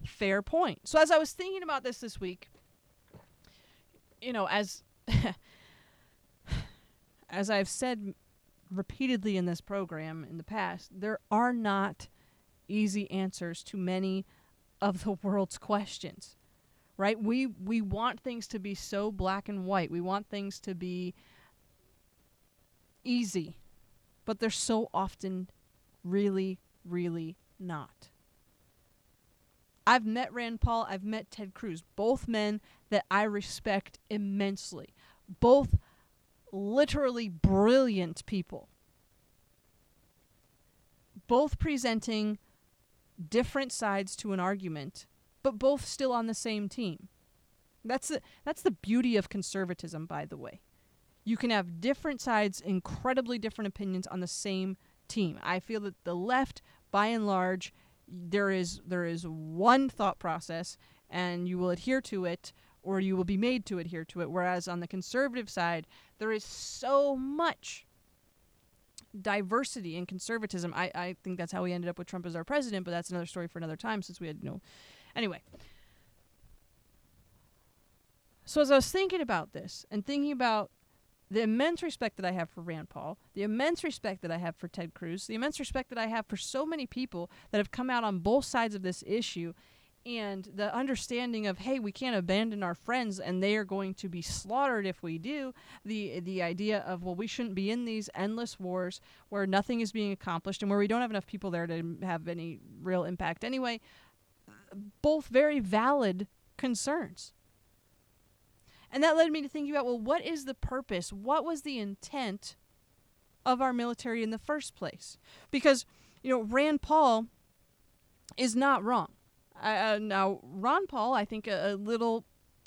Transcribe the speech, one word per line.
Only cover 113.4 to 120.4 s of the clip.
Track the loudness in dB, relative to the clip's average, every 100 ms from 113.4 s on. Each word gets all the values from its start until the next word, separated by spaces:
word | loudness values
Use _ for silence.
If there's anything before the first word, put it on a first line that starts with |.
of | 0 2
our | 2
military | 2 -2 -2 -2 -2
in | -2
the | -4
first | -2 -2 -2
place? | -8 -8 -8 -14 -18 -20 -20 -2
Because, | 4 8 6 4 -16 -20 -10
you | 0
know, | 0
Rand | 2 4 4 2
Paul | 4 6 8 6 2 _ _ _ _ _ _ _ _ _ -14 -2
is | 0 4
not | 4 4
wrong. | 4 2 0 -6 _ _ _ -6
Uh, | 0
uh, | 2 2 2
now, | 0 2 2 0